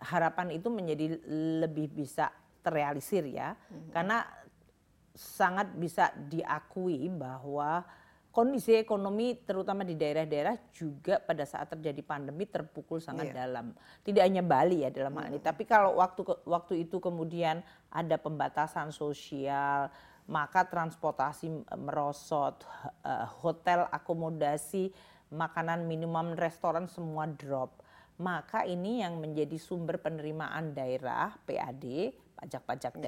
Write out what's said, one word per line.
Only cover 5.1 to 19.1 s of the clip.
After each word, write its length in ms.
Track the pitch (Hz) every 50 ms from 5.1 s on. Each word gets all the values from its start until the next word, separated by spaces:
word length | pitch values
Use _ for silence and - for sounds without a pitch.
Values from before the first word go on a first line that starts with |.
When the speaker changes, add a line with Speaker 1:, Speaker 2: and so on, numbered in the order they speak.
| -
Speaker 1:
sangat 560 | - - - - - 196 180 180 196 208 185 170 160
bisa 320 | 175 160 - 202 175 - - 151 143
diakui 800 | 143 165 165 - - 147 151 - - - 185 185 185 160 127 139
bahwa 800 | 180 190 156 135 127 131 131 139 143 143 147 143 151 165 175 175 - - - - - - _ _
kondisi 480 | _ - 233 233 262 277 233 - 226 226
ekonomi 640 | 220 220 - 214 196 196 196 202 214 233 247 233 240 -
terutama 400 | - 190 190 185 202 190 202 196
di 80 | 175 165
daerah-daerah 640 | 151 156 147 147 160 160 151 151 147 151 196 240 226 - - -
juga 480 | - 170 151 143 139 - 180 196 - -
pada 240 | - 165 147 143
saat 240 | - - - 147 -
terjadi 320 | 165 160 156 156 143 151 -
pandemi 400 | - 151 143 139 139 143 165 202
terpukul 560 | - - 160 156 - - 156 143 - 165 165
sangat 320 | 165 151 131 160 156 139
Speaker 2:
Iya. 160 | 131 127 127
Speaker 1:
dalam. 240 | 127 127 120 117 117 - - - - - - -
Tidak 160 | 208 196 202
hanya 240 | 180 190 190 180 180
Bali 400 | 165 143 131 151 180 180 160 135
ya 80 | 127
dalam 240 | - 143 135 139 143 151 -
hal 80 | -
ini, 80 | 143 151
Speaker 2:
Mhm. 80 | -
Speaker 1:
tapi 160 | 160 156 - 214
kalau 400 | - 233 208 202 190 - 180 185
waktu 160 | 185 - -
ke, 160 | 180 - 175 - -
waktu 400 | - 170 170 170 - 190 165 170
itu 160 | 165 - 180
kemudian 640 | - 180 175 165 160 165 170 170 170 156 160 170 - - - - _
ada 320 | - - 156 170 160 160 151
pembatasan 720 | - 151 156 143 139 139 - 151 151 160 - 170 147 156
sosial, 960 | 147 - 151 147